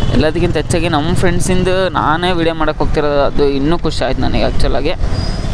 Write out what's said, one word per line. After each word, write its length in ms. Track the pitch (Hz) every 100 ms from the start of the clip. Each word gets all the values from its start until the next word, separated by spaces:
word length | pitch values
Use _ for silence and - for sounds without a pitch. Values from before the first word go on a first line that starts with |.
| -
ಎಲ್ಲದಕ್ಕಿಂತ 460 | - 151 160 175 160
ಹೆಚ್ಚಾಗಿ 320 | 143 180 170
ನಮ್ಮ 260 | 156 160 180
ಫ್ರೆಂಡ್ಸಿಂದು 760 | 180 175 - 180 185 185 185
ನಾನೇ 420 | 143 127 160 180
ವಿಡಿಯೋ 240 | 175 165 165
ಮಾಡೋಕ್ಕೆ 280 | 151 151
ಹೋಗ್ತಿರೋದು, 400 | 147 160 147 143
ಅದು 260 | 143 - 143
ಇನ್ನೂ 300 | 139 139 170
ಖುಷಿ 260 | 160 - 127
ಆಯ್ತು 160 | 131
ನನಗೆ 220 | 123 123
ಆ್ಯಕ್ಚುಲಾಗಿ. 500 | 123 - - - 143 185 - - - - -